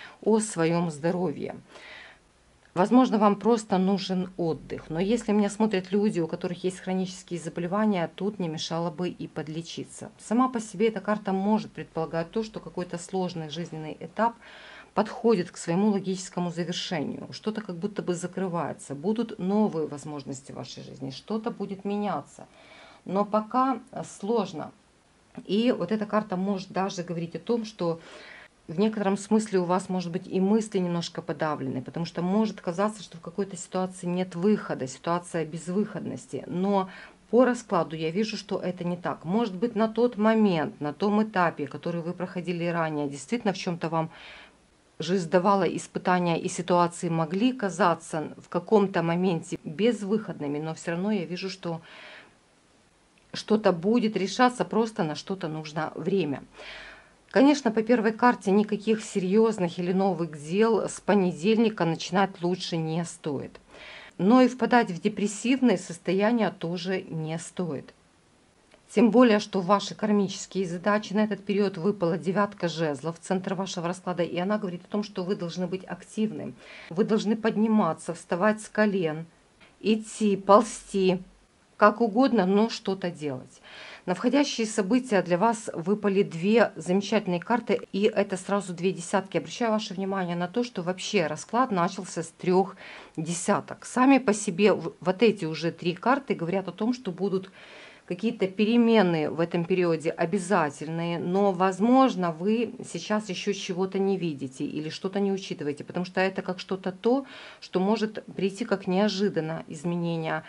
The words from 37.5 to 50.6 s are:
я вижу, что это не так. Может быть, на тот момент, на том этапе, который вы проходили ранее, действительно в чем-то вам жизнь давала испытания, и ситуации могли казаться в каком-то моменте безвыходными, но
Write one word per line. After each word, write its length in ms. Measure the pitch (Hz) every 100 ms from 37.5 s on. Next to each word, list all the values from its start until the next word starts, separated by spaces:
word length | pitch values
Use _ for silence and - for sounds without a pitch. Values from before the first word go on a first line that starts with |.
| 247 - 190 160 160
я 160 | 160
вижу, 260 | 170 220 208
что 220 | - 190
это 240 | 170 175
не 140 | 175 175
так. 280 | 165 135 156
Может 300 | 202 233 185
быть, 200 | 240 202
на 120 | 220
тот 300 | 220 240 202
момент, 640 | 214 226 214 170 143 -
на 120 | 147
том 300 | 147 202 208
этапе, 420 | 220 202 170 165 143
который 360 | 143 170 170
вы 120 | 165
проходили 520 | 175 180 180 170 175 170
ранее, 440 | 170 160 151 147
действительно 420 | 143 - 240 220
в 60 | 185
чем-то 320 | - 170 160
вам 200 | 165 160 - - - - _ _ _ _ -
жизнь 300 | 165 190 165
давала 340 | 180 185 196
испытания, 760 | 170 - - - - 180 175 165
и 80 | 180
ситуации 640 | - 170 180 175 170 180
могли 420 | 165 160 185 247
казаться 800 | 254 202 170 190 165 - 165 151 -
в 100 | -
каком-то 540 | 175 170 214 196 190
моменте 560 | 165 170 185 190 - 165 -
безвыходными, 920 | 151 214 220 202 220 220 147 147
но 160 | 147